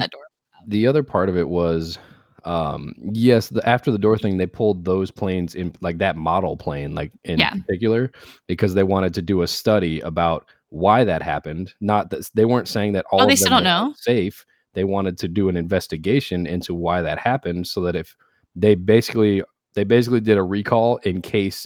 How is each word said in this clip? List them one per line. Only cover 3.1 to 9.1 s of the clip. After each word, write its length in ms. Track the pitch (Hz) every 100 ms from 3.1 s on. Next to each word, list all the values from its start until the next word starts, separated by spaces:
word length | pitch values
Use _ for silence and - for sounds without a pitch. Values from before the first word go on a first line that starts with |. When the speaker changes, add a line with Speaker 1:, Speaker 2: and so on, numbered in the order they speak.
Speaker 2:
yes, 340 | 110 120 117 -
the, 180 | 110 120
after 220 | 123 -
the 60 | 107
door 200 | 107 110
thing, 200 | 107 95
they 80 | 92
pulled 360 | - 107 95 87
those 260 | 92 95
planes 440 | - 98 92 85 -
in, 180 | 90 -
like, 160 | 90 85
that 180 | 98 80
model 400 | 80 87 90 71
plane, 360 | - 71 71
like, 200 | 78 76 _
in 160 | - 82
Speaker 1:
Yeah. 140 | - 98 90
Speaker 2:
particular, 440 | 92 110 113 127 - - - -
because 260 | 92 104
they 100 | 95
wanted 300 | 95 95 92